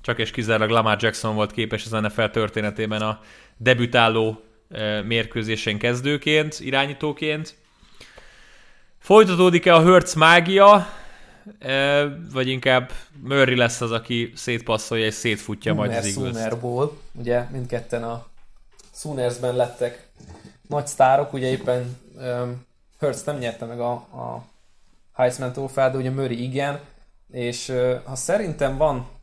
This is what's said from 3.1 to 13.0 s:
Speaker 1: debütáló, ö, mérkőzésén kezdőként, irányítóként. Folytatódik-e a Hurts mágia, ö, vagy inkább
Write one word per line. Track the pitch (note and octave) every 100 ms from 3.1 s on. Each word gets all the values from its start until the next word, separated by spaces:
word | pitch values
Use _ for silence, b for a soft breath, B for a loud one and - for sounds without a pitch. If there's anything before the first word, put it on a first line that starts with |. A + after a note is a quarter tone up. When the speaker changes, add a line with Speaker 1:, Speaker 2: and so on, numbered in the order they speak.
| G#2+ b b b b
Speaker 1:
debütáló, | A#2 B2 A#2+ B2 A#2 A2+ A2 A2 - _ _
ö, | - G#2+ G#2+
mérkőzésén | G2+ A#2 A2 A#2 A2 G#2+ - G#2
kezdőként, | A#2+ B2 C3+ D3 D3+ D3+ D#3 D3
irányítóként. | C#3 C3+ C#3 C#3+ D3+ C#3+ D3+ D3+ D#3 - _ b b b b b b b b b b b b b
Folytatódik-e | - G#3 G#3 F3 F#3 F3 F3
a | E3+
Hurts | E3 F#3 -
mágia, | D#3 D#3+ E3+ E3+ F#3+ G3 G#3 F3 B B B B B B -
ö, | C3 C3+ C#3 C#3+ D3 C#3+ E3+
vagy | C#3 B2+
inkább | C3 C3 B2+ B2+ -